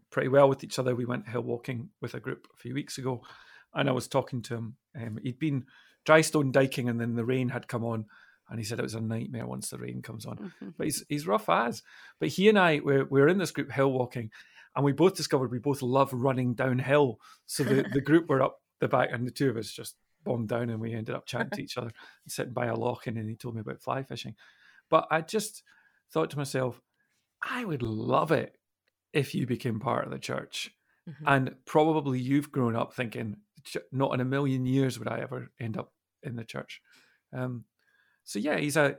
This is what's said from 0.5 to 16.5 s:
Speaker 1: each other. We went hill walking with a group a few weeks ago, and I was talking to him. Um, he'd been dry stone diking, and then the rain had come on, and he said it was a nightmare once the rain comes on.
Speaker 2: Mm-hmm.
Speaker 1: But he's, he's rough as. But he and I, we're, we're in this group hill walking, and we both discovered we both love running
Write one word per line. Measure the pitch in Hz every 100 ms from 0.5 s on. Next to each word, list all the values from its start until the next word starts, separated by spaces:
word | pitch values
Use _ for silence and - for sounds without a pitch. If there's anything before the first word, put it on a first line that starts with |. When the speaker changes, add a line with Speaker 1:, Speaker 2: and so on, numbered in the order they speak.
| 135
Speaker 1:
each | 135 -
other. | 127 123
We | 123
went | 127 -
hill | 120
walking | 120 120 - 120 160 _
with | 127 123
a |
group | - - -
a | _
few | -
weeks | 131 143 -
ago, | 127 123 - - - - _
and | - 139
I |
was | 127 -
talking | 139 - 123
to | 107 117
him. | 113 127 _ 143
Um, | 113 110
he'd | 131 120
been | 156 139 - - _ _ -
dry | 156
stone | 160 156 135
diking, | 131 135 - 123
and | 117
then | 117 117
the | 117
rain | 131 127
had | 127 -
come | 123 113
on, | 113 107 - - _ _
and | 117
he | 107
said | 113
it |
was | 131 113
a |
nightmare | 110 113 - 113 123
once | - -
the | -
rain | 60 123
comes | 123 113 110
on. | 117
Speaker 2:
Mm-hmm. | 202 - 196 170
Speaker 1:
But | 156
he's, | 135 -
he's | 147 156
rough | 214 214
as. | 170 233 220 - - - _
But | 160
he | 160 202
and | 214
I, | 180 147
we're, | - 139 135
we're | 139 143
in | 190
this | 160
group | - 139
hill | 131 139
walking, | 127 123 127 113 - - - - -
and |
we | 143
both | 127 180 185
discovered | 147 143 127
we | 123
both | 143 131
love | 123 131 139
running | 127 135 127 123